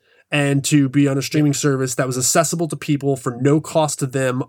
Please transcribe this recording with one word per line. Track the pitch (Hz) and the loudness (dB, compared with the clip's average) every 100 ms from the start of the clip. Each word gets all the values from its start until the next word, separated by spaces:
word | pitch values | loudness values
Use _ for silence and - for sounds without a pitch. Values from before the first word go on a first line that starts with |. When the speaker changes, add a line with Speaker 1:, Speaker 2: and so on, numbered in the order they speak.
| _ _ _ | _ _ _
Speaker 1:
and | 147 143 139 | -2 2 0
to | 131 147 139 | 2 2 4
be | 143 143 | 2 2
on | 135 | 0
a | |
streaming | 131 156 147 | -2 0 2
Speaker 2:
Yeah. | 139 | 2
Speaker 1:
service | 147 131 131 | 0 0 -2
that | 127 135 | -2 -2
was | 127 | -2
accessible | 123 175 156 165 165 | 0 2 0 -2 -4
to | 156 | -6
people | - 139 139 131 | -4 -2 0 -2
for | 131 120 | -4 -2
no | 135 156 | 2 2
cost | - 165 151 - | 2 0 0 -2
to | 139 | -4
them | 135 131 127 | -2 -2 -2